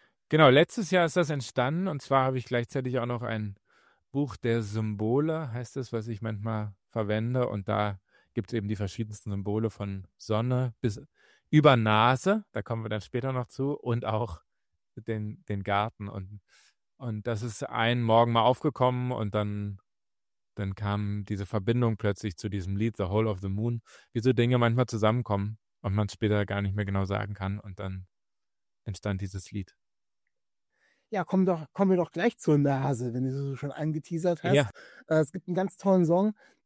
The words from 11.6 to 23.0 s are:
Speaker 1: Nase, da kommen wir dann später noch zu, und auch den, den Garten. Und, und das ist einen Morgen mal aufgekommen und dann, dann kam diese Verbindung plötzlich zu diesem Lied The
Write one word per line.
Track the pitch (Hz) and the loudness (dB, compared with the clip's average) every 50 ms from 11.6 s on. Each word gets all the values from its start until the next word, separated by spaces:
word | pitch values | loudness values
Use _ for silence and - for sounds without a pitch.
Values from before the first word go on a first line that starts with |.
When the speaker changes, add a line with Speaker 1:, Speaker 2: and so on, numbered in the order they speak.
| 143 147 131 | 8 10 8
Speaker 1:
Nase, | 117 110 110 107 107 113 120 131 127 - 185 208 220 208 - _ | 8 6 4 4 6 6 4 4 2 2 0 0 0 -2 -6 _
da | 107 101 | -10 -6
kommen | - 120 113 110 | -6 -6 -6 -4
wir | 107 | -6
dann | 107 104 | -6 -6
später | - - - 120 117 135 131 | -8 -6 -6 -4 -4 -2 -4
noch | 127 120 | -4 -6
zu, | - - - 135 139 147 - | -6 -6 -4 -2 -2 -2 -4
und | - 123 117 120 - | -2 -2 -2 -2 0
auch | 107 107 107 117 104 85 - - _ _ _ _ _ _ _ _ _ _ | -2 -2 -2 -2 -4 -6 -12 -18 _ _ _ _ _ _ _ _ _ _
den, | - 113 - 113 107 107 104 120 - _ - | -14 -8 -6 -6 -4 -6 -6 -10 -12 _ -6
den | 107 101 92 | -6 -6 -2
Garten. | - 101 101 107 113 - _ 104 101 | 0 0 0 0 -2 -4 _ -12 -10
Und, | 101 101 95 95 104 98 - _ _ - _ _ _ _ _ _ _ | -10 -10 -10 -12 -14 -18 -20 _ _ -20 _ _ _ _ _ _ _
und | _ 143 120 110 107 101 | _ -10 -8 -8 -6 -4
das | 120 117 104 117 | -4 -4 -4 -6
ist | 120 104 - 131 | -8 -8 -8 -10
einen | - 117 117 113 117 120 123 117 | -6 -2 0 0 2 2 0 2
Morgen | 113 110 117 117 120 117 | 4 6 6 6 6 4
mal | 117 110 | 4 4
aufgekommen | 120 127 - - 151 - - 127 127 123 123 127 123 127 | 4 2 2 0 -2 0 2 0 0 2 0 -4 -4 -4
und | 110 110 101 98 | -4 -4 -2 -2
dann, | 107 104 104 104 104 104 104 101 95 - _ _ _ _ _ _ _ _ _ _ _ _ _ _ | -2 -2 -2 -4 -6 -6 -8 -10 -12 -16 _ _ _ _ _ _ _ _ _ _ _ _ _ _
dann | - 101 95 95 | -8 -6 -6 -6
kam | - 104 101 101 104 104 101 104 104 98 | -4 -4 -4 -2 -2 -2 -4 -4 -6 -6
diese | - 107 95 101 | -6 -6 -6 -6
Verbindung | - - 107 95 110 117 123 123 117 110 - | -4 -6 -4 -2 0 0 2 2 0 0 0
plötzlich | - 104 98 - - 104 87 - | -2 -2 -2 -2 -6 -8 -8 -6
zu | - 104 | -8 -6
diesem | 95 101 87 95 98 | -6 -4 -4 -4 -4
Lied | 101 110 117 110 | -2 -2 -2 -2
The | - | -2